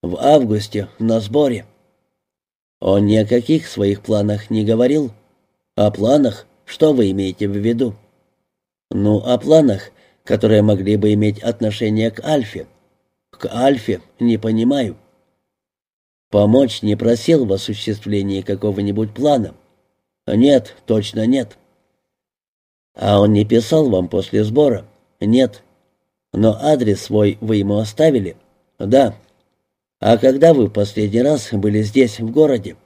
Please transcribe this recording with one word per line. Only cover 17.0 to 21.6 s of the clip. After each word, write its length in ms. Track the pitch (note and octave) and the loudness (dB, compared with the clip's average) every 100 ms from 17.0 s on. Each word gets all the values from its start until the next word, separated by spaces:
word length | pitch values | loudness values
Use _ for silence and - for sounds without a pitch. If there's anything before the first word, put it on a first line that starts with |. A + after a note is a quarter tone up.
| A#2 A#2 - E3 A2+ | 0 0 2 0 2
в 80 | |
осуществлении 880 | F#2+ - G#2 - G#2 G#2+ G#2 G2 G2 | -4 -4 -8 -8 -8 -4 -4 -4 -6
какого-нибудь 720 | F#2+ G2+ G#2+ G2 G2+ G2+ A2 | -6 -4 -4 -4 -4 -4 -6
плана?" 400 | G#2+ D3 C#3 F#2+ - _ _ _ _ _ _ - | -2 0 0 -2 -10 _ _ _ _ _ _ -4
"Нет, 500 | G#2 C3+ C#3 - - - | 2 4 4 0 -20 -2
точно 420 | A2 G#2 A#2 A2 | -2 -2 -4 0
нет". 300 | C3+ A2+ - | 0 -4 -14